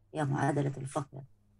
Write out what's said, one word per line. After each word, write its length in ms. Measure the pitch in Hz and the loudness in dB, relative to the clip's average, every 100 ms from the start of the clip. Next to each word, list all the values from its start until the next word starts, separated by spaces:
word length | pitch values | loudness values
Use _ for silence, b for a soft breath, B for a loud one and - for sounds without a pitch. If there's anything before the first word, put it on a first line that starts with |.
| _ | _
يا 100 | 156 | -2
معادلة 500 | 143 139 143 143 143 135 | 0 2 4 4 0 -2
الفقر. 440 | 135 156 143 139 139 - _ _ | -4 -4 -4 -8 -16 -20 _ _